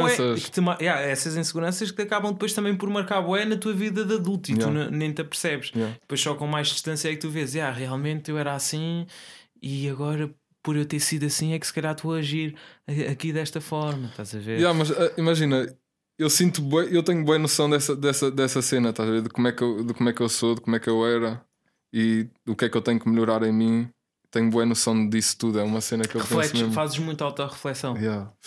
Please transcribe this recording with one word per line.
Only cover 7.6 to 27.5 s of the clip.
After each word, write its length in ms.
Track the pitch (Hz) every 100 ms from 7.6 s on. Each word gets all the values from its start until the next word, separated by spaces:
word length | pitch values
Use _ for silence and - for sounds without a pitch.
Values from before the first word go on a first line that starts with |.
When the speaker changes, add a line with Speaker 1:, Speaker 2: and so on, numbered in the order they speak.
| 143 123
Speaker 1:
realmente 540 | 131 131 147 156 151
eu 60 | 151
era 140 | 143
assim 520 | 139 - 156 165 170 170 - - - - _
e 260 | 131 139 143
agora 420 | 135 147 151 151 147 _ _
por 120 | -
eu 100 | 151
ter 140 | 147 151
sido 280 | - 156 147
assim 260 | - 156
é 60 | 160
que 60 | -
se 40 |
calhar 200 | - 156
estou 220 | 151 160
a 40 | 160
agir 380 | 147 156 156 151 - - -
a-, 240 | 147 143
aqui 200 | 143 160
desta 280 | 156 151 160
forma", 480 | 147 156 151 139 120
estás 260 | - 101
a 40 | 107
ver? 200 | 104 117
Speaker 2:
Yeah, 180 | 175 160
mas, 140 | 151
eh, 220 | 151 170 -
imagina, 540 | 160 160 151 131 127 - _ _ _ -
eu 120 | 156
sinto 320 | - 180 180
bué, 260 | 139 156 170
eu 120 | 175
tenho 200 | 165 170
bué 120 | 151 156
noção 320 | 151 - 147
dessa, 260 | 147 143
dessa, 360 | 143 143 135 139
dessa 320 | 135 135 131
cena, 260 | 120 131 117
estás 180 | 110 110
a 60 |
ver? 80 | 113
De 60 | 113
como 180 | - 123
é 40 |
que 100 | 120
eu, 220 | 120 107
de 80 | 117
como 160 | 113 120
é 40 |
que 80 | 117
eu 60 | 117
sou, 240 | - 117
de 80 | 113
como 120 | -
é 60 | 113
que 80 | 117
eu 180 | 113 113
era 380 | 117 117 117 _ _ _ _ _
e 340 | 113 113 110 113 _
do 120 | - 104
que 80 |
é 40 | 120
que 60 | 113
eu 40 |
tenho 160 | 117 117
que 80 | 113
melhorar 340 | 113 113 110
em 100 | 110
mim. 360 | 110 113 113 120 _ _ _ _
Tenho 220 | 117 113
boa 160 | 117 117
noção 420 | 113 - 113 107
disso 280 | 110 107 -
tudo, 200 | 117 107
é 20 |
uma 180 | 104 110
cena 240 | - 113
que 120 | 113 117
eu 40 |
Speaker 1:
Refletes, 300 | 107 139 151
Speaker 2:
penso 140 | 120
mesmo. 100 | 113
Speaker 1:
fazes 240 | 113 156 135
muita 260 | 160 156
autorreflexão. 720 | 147 143 139